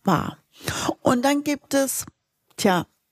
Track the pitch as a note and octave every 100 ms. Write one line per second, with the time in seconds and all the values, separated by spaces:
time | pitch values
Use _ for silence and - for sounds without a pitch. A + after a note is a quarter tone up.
0 | - F3 - - _ - - - - -
1 | - B3 C#4 C#4+ D4 D4 - C#4 C4+ -
2 | - - _ _ _ - G#3 F3+ - _
3 | _